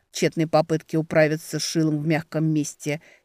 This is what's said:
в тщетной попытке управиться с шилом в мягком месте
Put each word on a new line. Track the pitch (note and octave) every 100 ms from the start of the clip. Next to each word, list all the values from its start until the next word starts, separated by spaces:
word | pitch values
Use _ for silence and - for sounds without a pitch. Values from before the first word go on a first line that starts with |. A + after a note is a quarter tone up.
| _
в | -
тщетной | D#3+ E3+ D#3+
попытке | D#3 D#3+ D#3+ - D#3+
управиться | D#3 D#3+ D#3 D#3 - D3+
с |
шилом | - E3 D#3 D3+
в | D3+
мягком | D3+ - D#3 D#3
месте | D#3 C#3+ - D3+ D3 - _